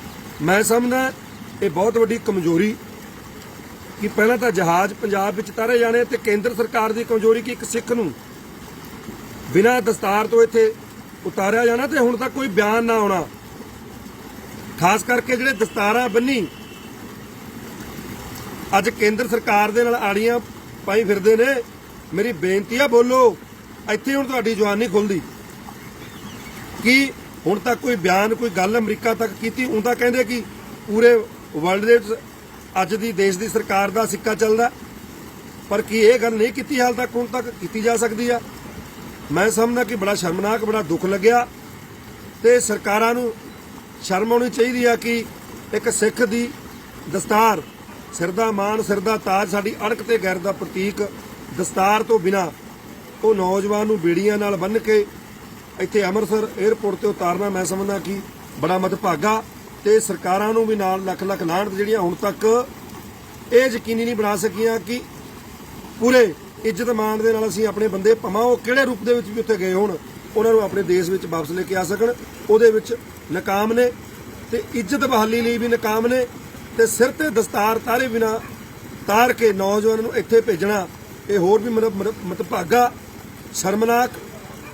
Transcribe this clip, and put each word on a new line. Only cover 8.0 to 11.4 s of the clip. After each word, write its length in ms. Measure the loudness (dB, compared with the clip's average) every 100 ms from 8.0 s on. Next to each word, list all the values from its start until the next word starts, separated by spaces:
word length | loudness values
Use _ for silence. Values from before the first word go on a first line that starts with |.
| -2 -6 -16 -20 -18 -18 -18 -18 -18 -16 -16 -16 -16 -16 0
ਬਿਨਾਂ 280 | 4 4 4
ਦਸਤਾਰ 460 | 2 -2 0 0 2
ਤੋਂ 140 | 4
ਇੱਥੇ 300 | 4 4 2 2 -12 -18 -20 -12 -8
ਉਤਾਰਿਆ 400 | -2